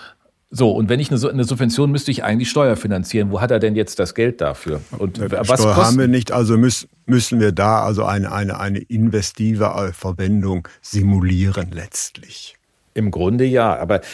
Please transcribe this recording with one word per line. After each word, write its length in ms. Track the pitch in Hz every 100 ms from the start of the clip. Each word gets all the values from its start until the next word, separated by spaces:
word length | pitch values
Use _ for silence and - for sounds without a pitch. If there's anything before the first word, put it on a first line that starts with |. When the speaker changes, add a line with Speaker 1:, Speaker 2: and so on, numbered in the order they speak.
| - _ _ _ _
Speaker 1:
So, 200 | 120 120
und 160 | 101 107
wenn 100 | 139
ich 120 | 147
eine 80 | 127
Su-, 100 | 131
eine 160 | 135
Subvention 480 | 123 127 120 117 143
müsste 180 | 143 143
ich 140 | 127
eigentlich 260 | 107 113 120
steuerfinanzieren. 800 | 151 135 104 104 95 92 110 101
Wo 100 | 95
hat 120 | 123
er 80 | 113
denn 160 | 110 107
jetzt 240 | 104 -
das 160 | 90 -
Geld 240 | 117 120
dafür? 400 | 73 69 80 76 - -
Und 220 | 95 90
Speaker 2:
Äh, 100 | 98
Speaker 1:
was 300 | 95 110 127
Speaker 2:
Steuer 120 | 107
Speaker 1:
kosten 140 | 98 113
Speaker 2:
haben 120 | 127
wir 80 | 127
nicht, 240 | 127 110
also 260 | 123 113 113
müssen, 300 | 123 - - _ -
müssen 320 | 123 - 120
wir 140 | 104
da 320 | 85 104 110
also 200 | 107 104
eine, 280 | 104 101 98
eine, 260 | 98 101 -
eine 220 | 101 101
investive, 840 | - 113 113 104 95 - 110 107 101
äh, 260 | 98 95
Verwendung 720 | 90 95 90 95 104 95 90 - -
simulieren 880 | - 104 98 98 90 90 98 98 90
letztlich. 880 | 85 90 - - - - - - - _ _ _
Speaker 1:
Im 180 | - 104
Grunde 320 | 80 90 120
ja, 340 | 131 127 113 85
aber, 220 | 87 98 -